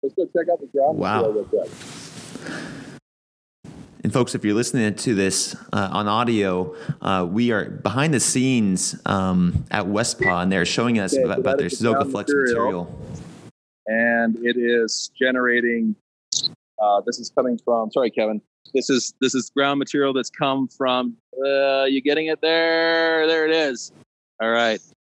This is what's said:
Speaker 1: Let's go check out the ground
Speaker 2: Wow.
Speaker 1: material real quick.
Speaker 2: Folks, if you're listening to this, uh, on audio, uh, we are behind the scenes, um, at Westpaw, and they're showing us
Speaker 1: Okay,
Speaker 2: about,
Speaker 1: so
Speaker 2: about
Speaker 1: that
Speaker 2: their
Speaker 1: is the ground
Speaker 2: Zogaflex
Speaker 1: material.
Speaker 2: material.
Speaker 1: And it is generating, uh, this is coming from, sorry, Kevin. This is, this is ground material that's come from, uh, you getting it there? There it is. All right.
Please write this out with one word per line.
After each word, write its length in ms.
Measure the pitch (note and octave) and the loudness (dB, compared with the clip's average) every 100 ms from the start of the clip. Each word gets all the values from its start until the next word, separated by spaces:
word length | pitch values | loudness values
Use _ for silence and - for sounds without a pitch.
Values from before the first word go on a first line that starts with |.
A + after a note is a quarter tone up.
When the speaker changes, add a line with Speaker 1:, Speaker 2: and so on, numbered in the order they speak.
Speaker 1:
Let's 120 | - | -4
go 100 | - E3+ | -4 -2
check 220 | E3+ D#3+ | -2 0
out 100 | E3+ | -2
the 60 | C#3 | -2
ground 300 | C#3 C#3 D#3 | 2 2 2
Speaker 2:
Wow. 260 | F#2 G#2+ | 0 2
Speaker 1:
material 100 | A2 | 2
real 100 | G#2+ | 0
quick. 640 | F#2+ G#2 F2 - - - - - - - - - - - - - _ _ _ _ _ _ - - - - - | 0 -2 -2 -10 -16 -16 -16 -16 -16 -14 -12 -12 -12 -14 -16 -20 _ _ _ _ _ _ -20 -20 -20 -6 -2
Speaker 2:
Folks, 220 | B2+ B2 | 0 0
if 100 | A2+ | 0
you're 100 | G#2 | 0
listening 400 | G#2 A#2+ C3+ G#2+ | 2 2 2 0
to 200 | F#2 - | 0 0
this, 400 | G2+ F#2+ - - - - | 2 2 0 -4 -8 -6
uh, 160 | G#2 F#2+ | -2 -2
on 140 | F#2 G#2 | -2 0
audio, 680 | G#2+ A#2+ A2+ G2 F#2 F#2 - - - | 0 2 2 2 0 -2 -6 -8 -4
uh, 240 | - F#2+ F2+ | 0 0 0
we 220 | G2+ A#2+ | 0 2
are 140 | G#2+ D#2 | 0 -2
behind 460 | - - A#2 D#3 | -4 -2 0 2
the 60 | C3 | 2
scenes, 760 | - C3 C3 B2+ G2+ F#2 - - - | 2 0 2 2 2 0 -2 -6 -2
um, 580 | G2 F#2+ F2+ F2 - - | 0 2 2 2 0 -2
at 140 | G#2 F#2+ | -4 0
Westpaw, 560 | G2+ A#2+ - - F2 | 0 -2 -2 0 0
and 100 | F#2 | 0
they're 120 | F#2+ | 2
showing 340 | F2 - A#2 A#2 | 0 0 2 2
us 140 | F#2+ | 0
Speaker 1:
Okay, 80 | - | 0
Speaker 2:
about, 120 | B2 G2+ | 2 0
Speaker 1:
so 40 | |
Speaker 2:
about 100 | G2 | 0
Speaker 1:
that 60 | - | 0
Speaker 2:
their 80 | F2 | -2
Speaker 1:
is 120 | - | 0
the 120 | A#2 | 2
ground 160 | C3+ C#3 | 2 0
Speaker 2:
Zogaflex 160 | C3 G#2 | -2 0
Speaker 1:
material. 560 | C#3+ C3 A#2 A#2+ F2 | 0 2 2 0 -2
Speaker 2:
material. 180 | F2 - - - - - - _ _ _ - | -6 -12 -12 -14 -14 -18 -20 _ _ _ -4
Speaker 1:
And 520 | A2+ A#2 A#2 A#2 A2+ A#2+ | 0 2 2 2 0 0
it 100 | A#2+ | 0
is 540 | A#2+ A#2+ A2+ - - - | 2 2 2 -2 -8 -2
generating, 800 | C3 B2+ B2 A#2+ A#2+ A#2 A2+ G#2+ _ _ _ - - - _ - | 0 2 2 2 2 0 0 -2 _ _ _ -4 -4 -8 _ -2
uh, 200 | G#2 G2+ | 2 2
this 140 | G#2 A#2+ | 0 -8
is 120 | A#2 | -4
coming 280 | - B2+ A#2 | 0 0 0
from, 260 | - A#2 A2 | 0 0 0
sorry, 200 | C#3 A#2+ | 0 0
Kevin. 300 | - A2 G#2+ _ _ - | 0 -2 -2 _ _ -4
This 160 | C3+ - | -4 0
is, 260 | C3 - _ | 0 0 _
this 140 | C3 | -2
is 160 | C3 A#2 | -2 -4
ground 280 | - C#3 C#3+ | 0 0 0
material 340 | C3 D3 C#3 | -2 0 0
that's 180 | C3+ A#2+ | 0 -4
come 380 | - C#3+ C3+ C3 | -2 0 0 -2
from, 480 | - C3 B2+ B2 A#2 _ C3 | -2 0 0 -2 -8 _ -4
uh, 400 | C3+ C#3 C#3 C3+ | 0 2 2 2
you 160 | C3+ C3+ | 2 2
getting 260 | C3+ D3+ D#3+ | 2 0 0
it 120 | D#3 | 0
there? 840 | D#3+ E3 E3 E3 E3 E3 E3 D#3+ D#3 | 2 2 2 2 2 2 2 2 2
There 200 | E3 D#3 | 2 2
it 40 | |
is. 380 | D#3+ D3+ B2 - - - _ _ _ | 2 0 -4 -12 -18 -20 _ _ _
All 100 | A2+ | 0
right. 300 | A#2 A#2 G#2+ _ _ | 2 2 0 _ _